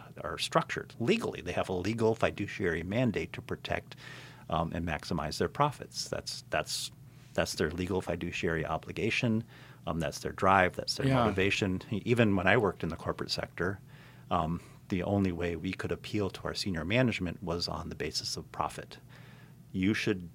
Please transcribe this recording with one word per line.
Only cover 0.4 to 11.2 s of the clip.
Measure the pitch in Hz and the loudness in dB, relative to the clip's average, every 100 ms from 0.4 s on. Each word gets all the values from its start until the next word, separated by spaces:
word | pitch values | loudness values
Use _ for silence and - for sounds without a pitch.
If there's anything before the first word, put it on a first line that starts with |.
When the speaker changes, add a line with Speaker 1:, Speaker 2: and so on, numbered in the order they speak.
| - 165 - - - - | 0 0 0 -6 -6 -2
Speaker 1:
legally. | 117 233 - - | 0 2 0 -4
They | - | -4
have | - 87 | -2 0
a | |
legal | 92 107 117 110 | 0 0 4 4
fiduciary | 113 85 82 101 - 92 82 | 4 2 0 -4 0 0 0
mandate | 87 110 127 87 80 | 0 2 2 2 -2
to | - | -6
protect, | - 85 - - - - - - - - - | -8 -6 -2 -4 -4 -16 -16 -16 -16 -14 -2
um, | 80 82 | 0 0
and | 85 85 | -2 -2
maximize | 76 - 87 73 - | -2 -2 -2 -2 0
their | 87 | 0
profits. | - 147 - - - - | 2 2 0 -10 -8 -6
That's, | - - - - | -6 -6 -10 -4
that's, | 78 - - - - - - - | -2 -2 -4 -6 -10 -20 -20 -6
that's | - 82 | 0 0
their | - 80 | 2 0
legal | 85 90 92 | 0 0 0
fiduciary | - 87 87 - 90 80 76 | -2 -4 -4 -2 0 0 0
obligation. | 80 - 92 107 - 117 110 - - - - 85 | -4 -4 -2 0 2 2 2 -2 -14 -20 -10 -4
Um, | 82 | -2
that's | 73 - | -2 -2
their | - | -6
drive. | - 95 98 87 - | 2 6 8 6 2
That's | - - | -6 0
their | 135 | 2
Speaker 2:
Yeah. | 131 | 4